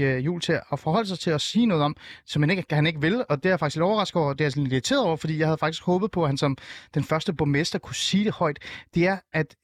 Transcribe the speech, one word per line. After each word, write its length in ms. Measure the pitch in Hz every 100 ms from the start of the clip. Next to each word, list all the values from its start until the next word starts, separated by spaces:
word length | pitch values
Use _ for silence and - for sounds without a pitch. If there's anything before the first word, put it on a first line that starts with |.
øh, 240 | 139 127
Juhl 160 | 135 175
til 180 | - 151 -
at 60 | 139
forholde 300 | 156 180 214
sig 100 | 180
til 140 | -
og 80 | 151
sige 260 | - 208 240
noget 180 | 165
om, 120 | 147 156 - - -
som 160 | 151
han 80 | 147
ikke, 140 | 190 156
han 120 | 151 151
ikke 140 | 156
vil, 240 | 156 226 247
og 80 | 147
det 60 | 185
er 40 |
jeg 60 | 180
faktisk 160 | 151 156
lidt 60 |
overrasket 380 | 175 214 190 175
over, 100 | 147
det 80 | 135
er 40 |
jeg 80 | 151
sådan 100 | 135
lidt 100 | 139
irriteret 280 | 131 - 277 214
over, 100 | 160
fordi 220 | 156 156
jeg 80 | 156
havde 120 | 156
faktisk 240 | 156 160
håbet 260 | - 180 202
på, 120 | 180
at 60 | 156
han 80 | 139
som 200 | 151 135 - - -
den 100 | 151
første 280 | 135 156 -
borgmester 460 | 151 147 143 165 -
kunne 160 | -
sige 300 | - - 190
det 80 | 208
højt, 260 | - 165 147 - - -
det 120 | 180 175
er, 100 | 190 -
at 220 | 160 151 -